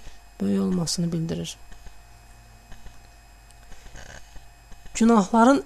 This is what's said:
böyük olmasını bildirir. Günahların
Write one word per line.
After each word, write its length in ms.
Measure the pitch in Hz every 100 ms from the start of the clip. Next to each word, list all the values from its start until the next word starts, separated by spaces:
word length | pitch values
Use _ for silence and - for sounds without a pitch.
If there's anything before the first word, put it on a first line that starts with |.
| - - - -
böyük 200 | 196 196
olmasını 500 | 190 185 160 - 170
bildirir. 460 | 165 165 165 170 - - - - - - - - - - - - - - - - - - - - - - - - - - - - - - - - - - -
Günahların 680 | 226 226 190 226 233 285